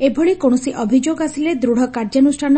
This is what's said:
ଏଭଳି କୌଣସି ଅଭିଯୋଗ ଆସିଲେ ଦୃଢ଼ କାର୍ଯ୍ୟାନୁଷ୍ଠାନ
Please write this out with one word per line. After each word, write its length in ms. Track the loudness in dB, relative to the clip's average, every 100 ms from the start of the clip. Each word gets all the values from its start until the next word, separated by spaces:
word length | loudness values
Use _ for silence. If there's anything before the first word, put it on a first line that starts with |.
ଏଭଳି 320 | -2 2 0 2
କୌଣସି 340 | 2 0 -2 -4
ଅଭିଯୋଗ 420 | 0 0 0 -2
ଆସିଲେ 280 | -4 -4 -4 -2
ଦୃଢ଼ 280 | 0 0 -2
କାର୍ଯ୍ୟାନୁଷ୍ଠାନ 680 | -2 -4 2 2 2 2